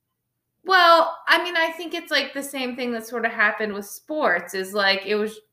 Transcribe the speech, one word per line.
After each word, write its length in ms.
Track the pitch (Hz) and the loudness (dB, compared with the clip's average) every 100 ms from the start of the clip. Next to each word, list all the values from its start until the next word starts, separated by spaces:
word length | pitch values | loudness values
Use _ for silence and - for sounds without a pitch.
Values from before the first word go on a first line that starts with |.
| _ _ _ _ _ _ | _ _ _ _ _ _
Well, 540 | - 381 339 330 330 - - | 2 6 8 8 6 -2 0
I 160 | 330 | 0
mean, 140 | 349 349 | 2 0
I 140 | 330 | -2
think 240 | 330 339 339 | -2 -8 -8
it's, 160 | 330 | -2
like, 220 | 294 277 | -2 -2
the 100 | 277 | -6
same 320 | 277 277 254 247 | -8 -6 -6 -6
thing 160 | 247 | -6
that 160 | 233 226 | -6 -8
sort 180 | 240 226 | -4 -4
of 60 | |
happened 420 | 220 214 214 208 | 0 0 0 -4
with 120 | 202 202 | -6 -10
sports, 680 | - - 311 247 175 180 | -14 -8 -2 0 0 -4
is, 200 | 196 190 | -8 -6
like, 280 | 202 196 196 196 | 0 0 0 0
it 100 | 214 | -2
was, 240 | 214 - _ | -2 -6 _